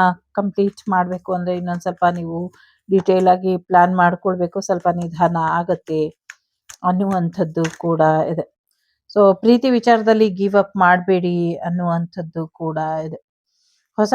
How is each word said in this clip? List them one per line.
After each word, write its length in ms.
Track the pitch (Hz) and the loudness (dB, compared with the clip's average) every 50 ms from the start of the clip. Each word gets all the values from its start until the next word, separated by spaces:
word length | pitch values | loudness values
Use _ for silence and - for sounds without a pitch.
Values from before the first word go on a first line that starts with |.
| 185 180 180 - _ _ - | 4 2 0 -2 _ _ -6
ಕಂಪ್ಲೀಟ್ 560 | - 202 202 - - 202 202 - - - 214 | -4 -4 -4 -2 -2 -2 -2 -2 -6 -8 -4
ಮಾಡ್ಬೇಕು 440 | 190 185 180 180 185 180 - - 185 | -2 -2 -2 -2 -4 -10 -8 -6 -6
ಅಂದ್ರೆ 240 | 180 175 180 180 | -6 -4 -4 -6
ಇನ್ನೊಂದ್ 260 | 180 180 180 175 175 - | -6 -4 -6 -6 -6 -6
ಸ್ವಲ್ಪ 220 | 185 175 - 180 | -8 -4 0 0
ನೀವು 480 | 175 175 175 170 165 165 170 175 180 _ _ _ _ _ _ _ - | 0 0 -2 -8 -8 -8 -8 -8 -10 _ _ _ _ _ _ _ 0
ಡೀಟೇಲ್ 380 | 190 190 180 - 185 185 185 185 | 0 0 2 2 2 4 4 4
ಆಗಿ 280 | 180 185 185 185 185 | 2 2 2 -2 -4
ಪ್ಲಾನ್ 400 | 175 180 - 185 175 175 180 185 | -4 -4 2 4 4 4 4 4
ಮಾಡ್ಕೊಳ್ಬೇಕು, 640 | 185 175 175 175 175 - 196 185 180 180 175 - 196 | 2 2 2 0 0 -4 -4 -2 -2 -4 -4 -4 -6
ಸ್ವಲ್ಪ 280 | 190 - 190 175 - 180 | -4 -4 -4 -2 -2 -2
ನಿಧಾನ 480 | 175 175 170 165 165 156 180 170 170 170 | -2 -2 -6 -8 -4 0 0 0 0 0
ಆಗತ್ತೆ 680 | 160 160 160 170 175 170 175 165 _ - 160 156 156 156 - _ _ _ - _ _ _ _ _ _ _ - - - | -2 -2 -2 -2 -2 -4 -4 -6 _ -6 -4 -2 -4 -4 -6 _ _ _ -20 _ _ _ _ _ _ _ -14 -6 -4
ಅನ್ನುವಂಥದ್ದು 800 | 185 185 185 202 196 196 185 170 170 170 185 175 160 160 170 165 160 - - | -2 0 0 -2 -2 -2 -2 -2 -4 -2 -4 -6 -4 -2 -4 -4 -4 -4 -6
ಕೂಡ 220 | - 170 170 160 156 156 156 156 156 - | -4 -4 0 2 2 2 2 2 0 -2
ಇದೆ. 160 | 165 165 - _ _ _ _ _ _ _ _ _ _ _ _ _ - | -4 -6 -8 _ _ _ _ _ _ _ _ _ _ _ _ _ 2
So 280 | 208 202 196 185 196 | 4 6 4 4 4
ಪ್ರೀತಿ 300 | - 226 240 240 254 262 | 4 4 4 4 4 2
ವಿಚಾರದಲ್ಲಿ 600 | 247 233 233 240 233 220 214 220 220 220 220 214 | 0 2 2 2 2 2 4 2 4 4 2 0
ಗಿವ್ 240 | 180 185 196 202 196 | 0 -2 -2 0 2
ಅಪ್ 220 | 202 190 196 - | 2 0 0 0
ಮಾಡ್ಬೇಡಿ 800 | 196 185 180 180 185 180 190 190 180 175 175 175 175 170 170 170 | 2 4 4 4 4 2 0 0 0 0 0 -2 0 -2 -2 -4
ಅನ್ನುವಂಥದ್ದು 920 | - - 170 175 180 175 170 170 170 170 170 - 190 170 160 - 165 160 160 | -4 -6 -6 -4 -2 -2 -2 -2 -2 -4 -6 -8 -12 -12 -10 -8 -10 -10 -10
ಕೂಡ 300 | _ - 165 160 160 156 | _ -8 -8 -6 -4 -4
ಇದೆ. 380 | 156 156 160 160 160 156 160 - _ _ _ _ _ _ _ _ _ _ _ _ _ _ - | -4 -4 -6 -6 -8 -8 -12 -14 _ _ _ _ _ _ _ _ _ _ _ _ _ _ -2
ಹೊಸ 180 | - 214 208 | -2 0 4